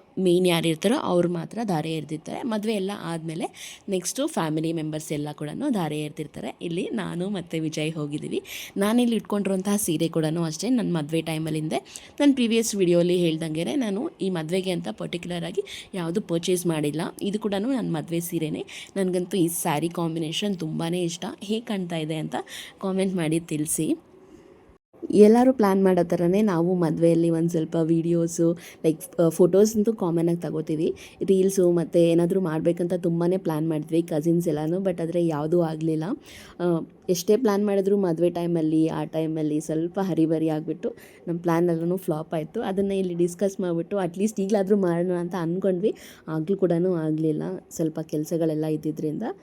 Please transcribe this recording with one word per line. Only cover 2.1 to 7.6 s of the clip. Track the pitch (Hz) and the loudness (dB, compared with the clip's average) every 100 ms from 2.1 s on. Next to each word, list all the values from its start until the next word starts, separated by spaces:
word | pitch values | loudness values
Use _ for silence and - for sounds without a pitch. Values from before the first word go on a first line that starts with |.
| 160 - - | -10 -8 -8
ಮದುವೆ | 269 214 208 | -6 -4 -2
ಎಲ್ಲ | 214 190 202 | -4 -4 -6
ಆದ್ಮೇಲೆ | 165 170 165 170 294 - - - - | -8 -8 -6 -6 -8 -10 -18 -16 -4
ನೆಕ್ಸ್ಟು | 190 175 - 302 | -4 -4 -4 -4
ಫ್ಯಾಮಿಲಿ | 247 165 156 160 | -2 -2 0 -2
ಮೆಂಬರ್ಸ್ | 165 156 156 156 | -2 -4 -6 -6
ಎಲ್ಲ | 151 151 | -6 -6
ಕೂಡನು | 147 151 151 285 | -8 -10 -6 -2
ಧಾರೆ | 220 160 151 | 0 -2 -4
ಎರೆದಿರ್ತಾರೆ. | 151 151 147 - - - | -6 -8 -10 -10 -12 -10
ಇಲ್ಲಿ | 180 170 262 | -6 -6 -4
ನಾನು | 233 170 165 185 | -6 -6 -6 -4
ಮತ್ತೆ | 202 170 165 | -6 -6 -4